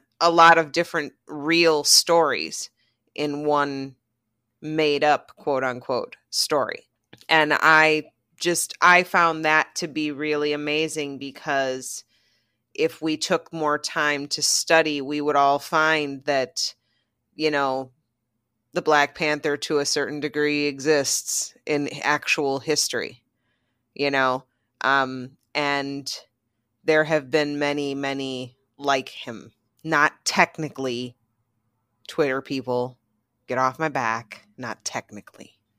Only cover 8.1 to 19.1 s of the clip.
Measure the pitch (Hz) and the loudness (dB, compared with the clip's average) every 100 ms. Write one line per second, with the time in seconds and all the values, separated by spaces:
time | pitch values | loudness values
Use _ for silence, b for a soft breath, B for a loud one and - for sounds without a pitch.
8.1 | _ _ _ 175 170 - - 175 180 180 | _ _ _ -2 -2 -4 2 6 6 4
9.1 | 190 170 160 156 156 - - 170 151 151 | 2 2 2 2 2 0 -4 -8 -6 -6
10.1 | 139 151 151 147 147 147 151 160 156 143 | -4 -4 -2 -2 -2 -2 -2 -2 -4 -8
11.1 | 135 139 - - 139 135 131 131 - - | -8 -12 -10 -4 -2 -2 -4 -8 -14 -16
12.1 | _ _ _ _ _ _ - 160 - 160 | _ _ _ _ _ _ -2 -2 -2 -6
13.1 | 156 - 170 - 165 151 147 147 - 147 | -4 -2 -4 -4 -4 -2 -2 -4 -2 -2
14.1 | 147 143 - 147 - - 165 156 147 135 | -2 -4 -4 -2 -2 4 4 4 -2 -4
15.1 | 147 147 151 139 143 - 165 156 156 143 | -4 0 4 4 2 0 2 2 2 -2
16.1 | 139 127 139 127 - - - _ _ _ | -6 -2 -2 -2 -4 -8 -8 _ _ _
17.1 | _ _ - 156 147 139 131 131 _ _ | _ _ -4 -2 0 0 -2 -6 _ _
18.1 | _ _ _ _ _ _ 175 160 147 143 | _ _ _ _ _ _ -4 2 2 2